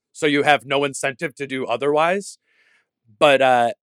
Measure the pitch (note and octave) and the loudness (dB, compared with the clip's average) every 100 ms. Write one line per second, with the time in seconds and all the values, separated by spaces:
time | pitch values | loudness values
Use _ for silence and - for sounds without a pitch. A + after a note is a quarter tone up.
0 | _ - D#3 C#3+ C#3 C#3+ B2+ C#3 C#3+ C3+ | _ -4 0 2 2 0 0 -4 -4 -4
1 | C#3 B2+ B2+ - C3+ C3 B2+ A#2 C#3+ D3+ | -8 -6 -10 -10 -10 -8 -6 -4 -2 0
2 | E3 G3 G3 - _ _ _ _ _ _ | 0 -2 -6 -18 _ _ _ _ _ _
3 | _ G#2+ D3+ C3+ C3 B2 A#2+ - | _ 0 4 4 4 2 2 -4